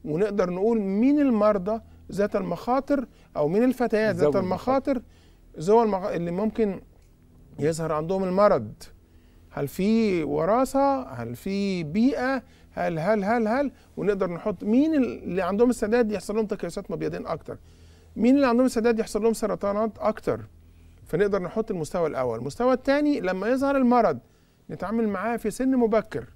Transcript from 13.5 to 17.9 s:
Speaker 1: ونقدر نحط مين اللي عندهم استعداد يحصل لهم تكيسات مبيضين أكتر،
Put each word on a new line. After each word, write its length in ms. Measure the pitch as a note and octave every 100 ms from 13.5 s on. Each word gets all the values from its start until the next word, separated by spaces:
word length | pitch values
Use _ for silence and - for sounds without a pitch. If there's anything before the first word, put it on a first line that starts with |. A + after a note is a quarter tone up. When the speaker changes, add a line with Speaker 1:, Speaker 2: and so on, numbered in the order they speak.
| B3 C#4+ - _ -
Speaker 1:
ونقدر 340 | F3 G3+ F#3
نحط 320 | E3+ A3 F3+
مين 320 | G3 A#3+ D#4 D#4
اللي 460 | A#3+ - F#3+ F3+
عندهم 280 | F3 G3+ A#3+
استعداد 420 | A#3 G#3 A#3+ A3
يحصل 240 | G3+ - G#3+
لهم 100 | G#3+
تكيسات 460 | G3+ F3 G3+ G3
مبيضين 360 | D#3+ D#3 E3+ -
أكتر، 300 | E3 - - - - -